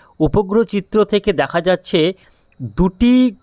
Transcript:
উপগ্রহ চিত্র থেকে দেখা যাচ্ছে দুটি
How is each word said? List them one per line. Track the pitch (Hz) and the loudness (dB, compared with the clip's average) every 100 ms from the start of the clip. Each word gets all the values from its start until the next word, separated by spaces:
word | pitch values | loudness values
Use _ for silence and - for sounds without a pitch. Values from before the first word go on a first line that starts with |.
| _ - | _ -4
উপগ্রহ | 156 202 196 208 | -2 0 0 0
চিত্র | 226 202 190 214 | 0 -4 -4 -2
থেকে | 202 208 208 | 0 0 -2
দেখা | 156 139 170 | -2 -2 -2
যাচ্ছে | 175 180 - 190 160 190 _ _ _ - | 0 -2 -2 0 0 -2 _ _ _ -14
দুটি | 120 - 185 185 240 247 254 196 | -10 -2 -2 2 2 4 2 -2